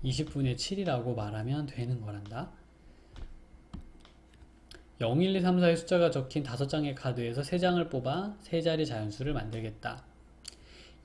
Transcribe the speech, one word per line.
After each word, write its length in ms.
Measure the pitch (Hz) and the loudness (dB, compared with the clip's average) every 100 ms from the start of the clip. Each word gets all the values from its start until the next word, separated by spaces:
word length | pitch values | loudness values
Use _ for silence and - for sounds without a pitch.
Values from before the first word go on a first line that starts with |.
이십분의 540 | 135 127 151 143 135 123 | 0 0 -2 0 0 0
칠이라고 580 | - 196 185 127 117 117 | -2 -2 0 0 0 -2
말하면 520 | 104 107 113 143 147 | -2 -2 -2 -2 -2
되는 340 | 123 120 123 | -4 -4 -2
거란다. 500 | 107 104 101 113 175 - - - - - - - - - - - - - - - - - - - - - - - - - | -4 -8 -8 -8 -10 -12 -20 -20 -20 -20 -20 -12 -12 -12 -20 -20 -16 -16 -16 -20 -20 -20 -20 -20 -20 -20 -20 -20 -20 -4
영, 220 | 117 131 | 0 4
일, 160 | 185 190 | 4 4
이, 20 | |
삼, 220 | 180 180 | 4 6
사의 160 | 175 170 | 6 4
숫자가 340 | - 180 170 | 4 6 6
적힌 320 | 147 131 156 | 4 0 -2
다섯 240 | 131 123 135 | -2 -2 0
장의 280 | 156 147 135 | 0 0 -2
카드에서 480 | 135 123 117 120 | -2 -2 -2 -2
세 140 | 143 180 | -2 2
장을 280 | 180 175 165 | 4 4 2
뽑아 480 | 135 127 151 202 208 | 0 0 -2 -2 -6
세 180 | - 165 | -2 0
자리 260 | 160 160 147 | 2 2 0
자연수를 460 | 117 107 101 131 | -2 -4 -4 -2
만들겠다. 720 | 135 107 113 113 107 117 117 - - - - - - - - - - | -2 -4 -6 -6 -6 -8 -8 -14 -20 -20 -20 -20 -20 -20 -20 -20 -12